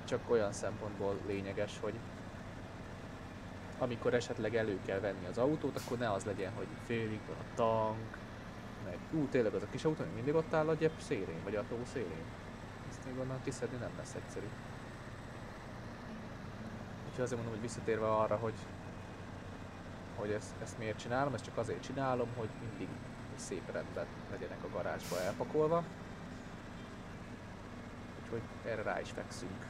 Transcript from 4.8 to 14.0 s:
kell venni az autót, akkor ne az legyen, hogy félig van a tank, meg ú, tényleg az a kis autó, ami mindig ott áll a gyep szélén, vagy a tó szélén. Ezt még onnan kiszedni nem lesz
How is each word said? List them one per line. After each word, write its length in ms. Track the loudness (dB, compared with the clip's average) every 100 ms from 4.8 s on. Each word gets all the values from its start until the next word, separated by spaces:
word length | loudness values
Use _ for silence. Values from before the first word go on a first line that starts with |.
| 2
kell 140 | 2
venni 260 | 2 0 -2
az 120 | 4
autót, 400 | 6 6 2 -2
akkor 200 | -2 0
ne 140 | 4
az 120 | 2
legyen, 300 | 2 0 0
hogy 140 | -2 -4 -6 0
félig 340 | 0 2 -2 -4
van 100 | -6
a 180 | -6 4
tank, 640 | 6 8 4 2 -4 -6 -8 -8 -8 -8 -8 -6 -6
meg 120 | -6 0
ú, 160 | 2 4
tényleg 260 | 6 6
az 100 | 4
a 60 | 0
kis 140 | 2
autó, 200 | 2 2
ami 100 | 0
mindig 200 | 0 4
ott 200 | 4 6
áll 160 | 4 6
a 40 |
gyep 260 | 6 4 2
szélén, 440 | 0 0 0 -2
vagy 120 | 0 0
a 120 | 2
tó 120 | -2 -2
szélén. 340 | -2 -2 -4 -6 -8 -8 -8 -8 -8 -8
Ezt 160 | -6 -4
még 120 | -2
onnan 240 | -2 0
kiszedni 340 | -2 0 -2 0
nem 140 | -4
lesz 180 | -4